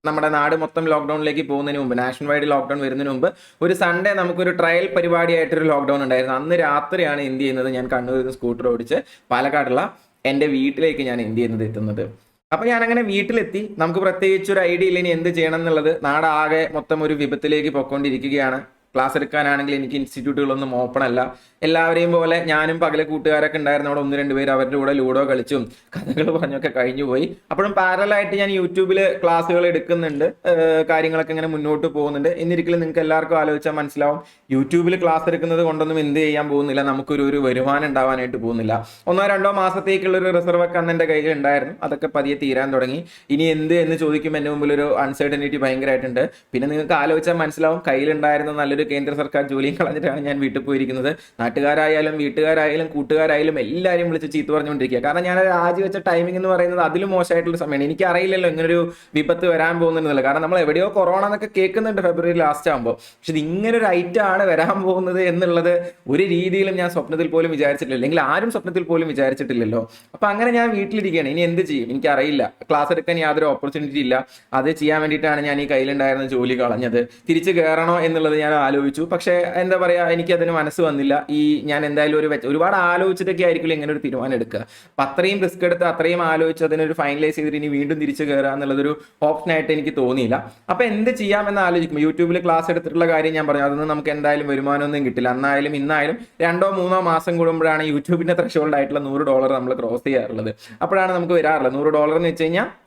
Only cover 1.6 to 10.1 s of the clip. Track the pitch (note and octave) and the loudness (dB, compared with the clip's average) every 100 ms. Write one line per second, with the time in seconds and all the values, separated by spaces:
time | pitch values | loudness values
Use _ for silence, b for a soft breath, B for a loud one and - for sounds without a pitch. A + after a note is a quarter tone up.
1.6 | C#3+ C#3+ C3 B2 B2+ B2+ C#3+ D3 D3 C#3 | -2 -4 -2 -2 -2 -4 -2 -2 2 0
2.6 | C3 C#3+ C3+ C3 C#3 C3 F3 B B B | 0 -4 -4 -2 -4 0 -2 B B B
3.6 | E3+ F#3 F3+ F3 G3 G3 F3+ F3 F3+ F3 | -2 2 0 0 -2 -2 -2 0 -2 0
4.6 | E3 E3+ F#3+ F3+ E3+ E3+ E3+ E3 D3+ D#3+ | 2 2 0 0 0 0 2 0 0 0
5.6 | D#3 C#3+ C3+ C#3 C3+ B2+ C3 C3 D3+ F3 | 2 2 2 0 2 0 0 -2 0 0
6.6 | D3+ C#3+ - F#3 D#3+ C#3+ C#3 C3 C3+ C3 | 2 0 -2 -2 0 -2 -4 -2 -2 0
7.6 | B2+ B2+ B2+ B2+ B2 C3 B2+ C3 A#2+ A#2+ | -2 -4 -2 -4 0 -2 -2 -4 -4 0
8.6 | B2 A#2+ A#2+ D3+ - B _ B2 C#3 D3+ | 0 0 -2 -4 -4 B _ 0 2 0
9.6 | B2+ B2+ G3 - b | 0 0 -2 -8 b